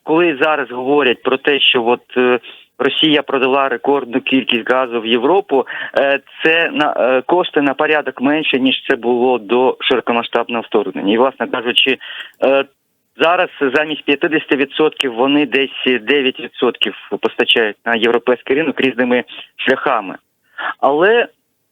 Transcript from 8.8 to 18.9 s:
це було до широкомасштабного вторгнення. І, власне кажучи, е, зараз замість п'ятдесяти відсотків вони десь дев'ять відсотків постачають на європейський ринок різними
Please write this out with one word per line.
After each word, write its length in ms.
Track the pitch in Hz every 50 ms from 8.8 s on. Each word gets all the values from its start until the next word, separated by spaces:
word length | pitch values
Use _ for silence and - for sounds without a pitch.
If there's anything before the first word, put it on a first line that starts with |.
| - -
це 60 | 135
було 420 | 120 113 120 123 120 123 131 127
до 400 | 117 104 98 120 123 131 123 - -
широкомасштабного 840 | - - 131 113 - - 120 117 117 - - 120 117 - 120 117
вторгнення. 520 | 110 - - 110 101 95 92 - 85 98 107
І, 40 |
власне 300 | 113 127 135 127 - 117
кажучи, 500 | 101 98 127 113 120 117 - - 135 127 - - - - - - - _ - -
е, 220 | 131 135 139 139 - _ _ _ _ _ _ _ _ _ -
зараз 300 | 147 165 175 185 180 - - - 143 131 123
замість 320 | 156 151 156 151 - -
п'ятдесяти 500 | - 143 135 175 170 156 156 - - 156
відсотків 580 | 131 135 131 - - 156 151 - - - 131 117
вони 320 | 110 127 139 143 147 147
десь 560 | 123 107 135 139 131 - - - 127 127 117
дев'ять 380 | 107 113 143 147 127 131 - -
відсотків 560 | 120 117 - - 127 120 - - - 110 - - - - - 98
постачають 560 | - 113 - - 123 - - 120 113 104 104 _ -
на 100 | 117 117
європейський 600 | 113 104 117 117 120 - 127 123 - - - 135
ринок 260 | 143 165 143 - -
різними 420 | 127 131